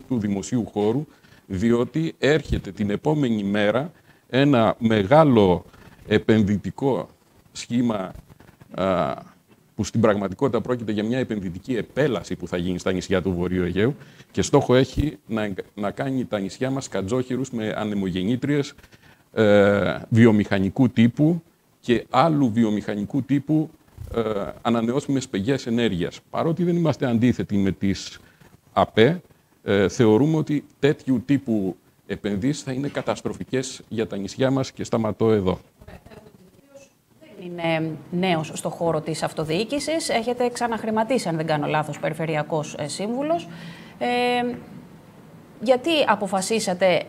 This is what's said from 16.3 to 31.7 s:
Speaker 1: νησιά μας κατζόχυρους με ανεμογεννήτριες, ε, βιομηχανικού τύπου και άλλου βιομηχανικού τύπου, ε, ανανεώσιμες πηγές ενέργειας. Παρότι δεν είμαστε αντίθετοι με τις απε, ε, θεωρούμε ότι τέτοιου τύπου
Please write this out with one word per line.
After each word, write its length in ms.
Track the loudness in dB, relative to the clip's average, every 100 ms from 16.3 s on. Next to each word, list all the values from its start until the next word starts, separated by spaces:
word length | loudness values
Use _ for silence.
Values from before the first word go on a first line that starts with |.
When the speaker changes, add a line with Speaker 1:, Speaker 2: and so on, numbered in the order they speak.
| -4
Speaker 1:
νησιά 300 | -4 -4 -4
μας 180 | -4 -4
κατζόχυρους 640 | -4 -2 -2 -2 -4 -4
με 220 | -4 -4 -4
ανεμογεννήτριες, 960 | -4 -2 -2 -2 -2 -2 0 -2 -2 -8 -20 -20 _ _ _
ε, 640 | 2 6 6 6 4 0 -4 2
βιομηχανικού 800 | 6 8 6 2 0 0 2 2
τύπου 540 | 4 2 4 0 0 -6 _ _ _
και 260 | 0 0 2
άλλου 420 | 2 4 4 2
βιομηχανικού 720 | 2 2 0 -4 -6 -4 -4
τύπου, 460 | 0 -2 0 0 -2 _ _ -18 -8 -4
ε, 60 | -2 -2 -6 -4
ανανεώσιμες 640 | -2 0 0 -2 -2 -2 -2
πηγές 400 | -4 -2 -2 -2
ενέργειας. 520 | 0 0 0 -4 -8 _
Παρότι 340 | -4 -2 0
δεν 120 | 0 0
είμαστε 300 | 0 0 0
αντίθετοι 520 | 2 2 0 -2 0
με 140 | 0
τις 480 | 0 -2 -2 -6 -16 -20 _ -20 _ _
απε, 480 | 0 2 4 4 2 -8 _ _ _
ε, 260 | 0 2 2
θεωρούμε 480 | 4 4 6 4 0
ότι 280 | 0 -4 -6 _
τέτοιου 440 | 0 0 -2 -2 0
τύπου 500 | 0 0 -2 -2